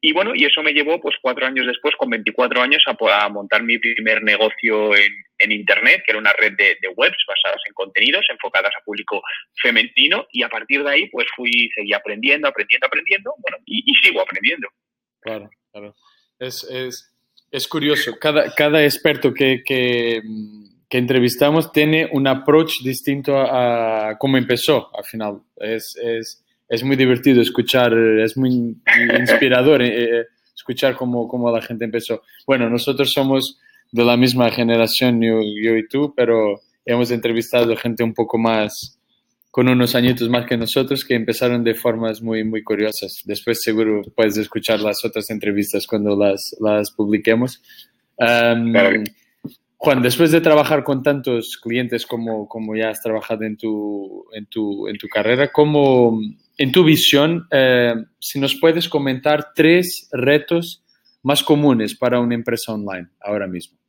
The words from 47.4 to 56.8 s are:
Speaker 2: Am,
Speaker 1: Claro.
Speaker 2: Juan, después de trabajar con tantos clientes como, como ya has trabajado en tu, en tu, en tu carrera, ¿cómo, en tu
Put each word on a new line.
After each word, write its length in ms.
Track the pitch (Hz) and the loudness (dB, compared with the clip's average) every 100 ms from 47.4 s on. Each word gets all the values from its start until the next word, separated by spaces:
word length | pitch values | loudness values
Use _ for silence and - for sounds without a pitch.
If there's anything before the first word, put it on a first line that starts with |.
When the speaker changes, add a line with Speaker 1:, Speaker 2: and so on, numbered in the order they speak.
| 127 - _ - - _ _ - | 0 -6 _ -20 -20 _ _ -2
Speaker 2:
Am, 540 | 117 120 117 117 117 | 2 4 4 2 2
Speaker 1:
Claro. 300 | 113 98 101 107 _ _ _ - - _ _ | 2 2 2 -4 _ _ _ -20 -20 _ _
Speaker 2:
Juan, 240 | - 131 | 2 4
después 300 | 123 120 165 | 2 4 4
de 80 | 165 | 6
trabajar 420 | 165 151 147 151 | 6 4 4 0
con 200 | 135 135 | 0 -2
tantos 580 | 143 143 131 120 110 - | 0 -2 0 -2 -4 -10
clientes 440 | 117 117 123 117 - | -4 -2 -2 -4 -6
como, 420 | 117 113 110 107 | -8 -6 -6 -8
como 260 | 113 110 | -10 -8
ya 140 | 110 110 | -4 -4
has 140 | 107 | -4
trabajado 420 | 117 110 - 113 | -4 -6 -4 -6
en 140 | 110 107 | -6 -6
tu, 680 | 113 107 104 104 98 98 - | -6 -4 -6 -8 -10 -16 -18
en 140 | 110 104 | -18 -12
tu, 420 | 113 104 101 101 | -6 -6 -4 -8
en 80 | 107 | -10
tu 100 | 104 | -6
carrera, 460 | 107 107 127 139 | -2 0 2 2
¿cómo, 640 | - 151 147 139 127 120 113 107 - _ _ | 2 4 4 4 6 4 2 -4 -12 _ _
en 160 | 135 | 2
tu 100 | 147 | 4